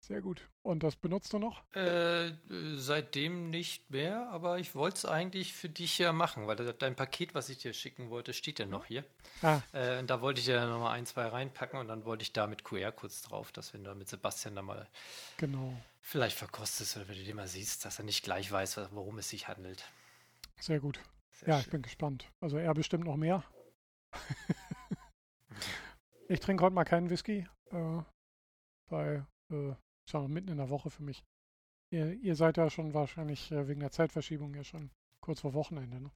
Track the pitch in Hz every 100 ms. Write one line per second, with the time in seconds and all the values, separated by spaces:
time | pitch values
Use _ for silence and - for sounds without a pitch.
0 | - 202 190 175 - _ - 170 156 -
1 | 165 190 - 208 220 - - - 185 175
2 | 170 170 170 160 - 180 156 147 127 147
3 | 123 139 151 175 170 165 170 - _ 135
4 | 156 214 247 180 175 175 180 139 156 -
5 | - 156 180 185 185 - 175 156 170 -
6 | 175 160 170 - 107 107 120 117 135 131
7 | 131 - 180 151 127 131 127 110 131 -
8 | 123 117 120 113 - - 104 98 - 117
9 | 143 _ - - 160 151 - 143 123 127
10 | 127 131 127 131 123 123 120 117 117 117
11 | 120 - 117 120 135 131 131 139 113 110
12 | 110 113 110 - 104 107 - 101 98 -
13 | 107 - - 107 - - - 104 98 101
14 | 95 98 101 - - 101 98 98 101 -
15 | - - - - 147 135 131 127 117 _
16 | - 156 117 - 107 - 104 - 104 -
17 | 98 98 95 107 98 92 104 - 104 -
18 | 104 - - 92 95 101 95 - 95 101
19 | 98 107 98 104 - - 92 92 - -
20 | - - - _ - - - 156 143 139
21 | - - _ - - 151 127 160 131 -
22 | 151 135 - _ 165 143 165 151 160 170
23 | 170 143 156 185 - - - _ _ _
24 | _ - - - - 277 - - - -
25 | - _ _ _ _ 101 - - - -
26 | _ - - 180 - 190 180 185 160 170
27 | 175 175 - 208 175 - - 175 165 165
28 | 160 _ _ _ _ _ _ _ _ 160
29 | 151 147 139 _ _ 151 143 135 _ _
30 | - 151 139 156 190 151 131 143 - -
31 | 143 135 - _ _ _ _ _ _ 170
32 | 156 196 226 156 165 160 160 - 156 147
33 | 139 - 156 143 - 151 139 147 143 -
34 | 165 - 147 151 147 143 143 160 143 -
35 | _ _ - 151 147 135 151 160 127 127
36 | 139